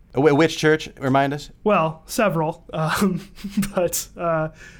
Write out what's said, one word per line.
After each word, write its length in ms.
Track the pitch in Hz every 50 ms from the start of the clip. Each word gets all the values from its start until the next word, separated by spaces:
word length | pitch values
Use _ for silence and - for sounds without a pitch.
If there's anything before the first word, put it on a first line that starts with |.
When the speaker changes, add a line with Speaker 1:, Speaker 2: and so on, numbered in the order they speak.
| - _ -
Speaker 1:
Wh-, 180 | 123 139 156 143
which 220 | 139 165 160 160
church? 320 | - - 156 156 156 - - - -
Remind 360 | 131 135 135 139 139 139 143
us. 160 | 147 - - - _ -
Speaker 2:
Well, 380 | 214 208 175 160 160 160 - -
several. 580 | - - - 226 196 156 165 156 156 165 - - -
Um, 480 | - 165 160 156 - - 214 190 180 160 - - - - - 196
<laughs> 240 | - 220 - - -
but, 340 | 190 175 170 170 - - - -
uh, 320 | - 175 170 165 160 156 160 160 - - - -